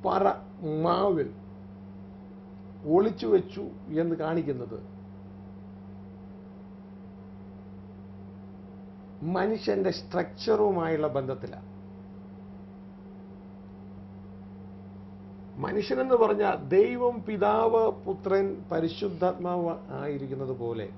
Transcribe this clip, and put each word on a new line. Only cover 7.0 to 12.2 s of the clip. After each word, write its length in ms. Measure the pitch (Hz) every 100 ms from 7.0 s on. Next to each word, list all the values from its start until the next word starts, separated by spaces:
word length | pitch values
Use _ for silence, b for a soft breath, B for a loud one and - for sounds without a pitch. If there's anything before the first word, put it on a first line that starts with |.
| - - - - - - - - - - - - - - - - - - - - - -
മനുഷ്യന്റെ 680 | 151 185 196 220 - 202 190
സ്ട്രക്ചറുമായുള്ള 1160 | 170 - 175 175 - - 214 208 180 165 160 151
ബന്ധത്തിലാണ്. 680 | 135 131 131 120 - - - - - - -